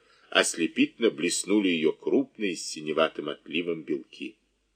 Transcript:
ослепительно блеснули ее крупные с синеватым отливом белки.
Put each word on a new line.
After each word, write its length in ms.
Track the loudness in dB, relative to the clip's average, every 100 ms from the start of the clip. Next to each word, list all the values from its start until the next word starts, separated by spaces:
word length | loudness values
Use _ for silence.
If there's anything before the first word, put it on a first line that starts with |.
| _ _ -2
ослепительно 800 | 2 2 0 0 2 0 2 0
блеснули 580 | 2 -2 -2 0 2 4
ее 240 | 2 0
крупные 640 | 0 0 2 0 -4 -6 -4
с 60 |
синеватым 640 | -8 -8 -4 0 0 -2 -8
отливом 540 | -8 -6 -4 -4 -4
белки. 540 | -4 -6 -8 -14 -14 -16 _ _ _